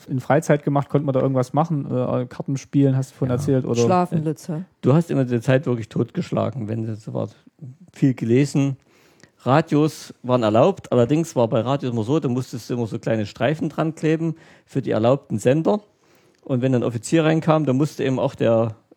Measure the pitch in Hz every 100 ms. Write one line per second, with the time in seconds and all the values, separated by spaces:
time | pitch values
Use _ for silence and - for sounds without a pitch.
0 | - 131 - 139 - 147 - 143 131 143
1 | 143 131 135 131 127 139 165 151 135 127
2 | 127 123 127 - - 135 - 143 139 131
3 | 127 - 135 123 143 135 127 117 120 180
4 | 180 165 156 151 - 156 185 _ - 147
5 | 170 143 127 120 110 131 151 120 107 -
6 | 117 - - - 107 104 107 110 113 107
7 | - 123 107 - _ _ 127 127 - -
8 | 139 123 117 120 143 156 139 135 _ _
9 | _ _ _ _ 120 139 165 147 156 -
10 | - - 120 123 110 107 160 185 - 123
11 | 120 151 160 - 113 113 113 143 127 117
12 | 107 156 143 123 123 127 - 123 113 120
13 | - 113 101 - 120 156 160 - 160 151
14 | 156 156 165 160 - - _ 139 - 110
15 | 113 139 - 107 123 147 165 208 - _
16 | _ _ _ _ - 131 131 127 110 113
17 | - 165 156 160 165 156 143 131 - -
18 | 127 127 110 - 117 113 113 107 _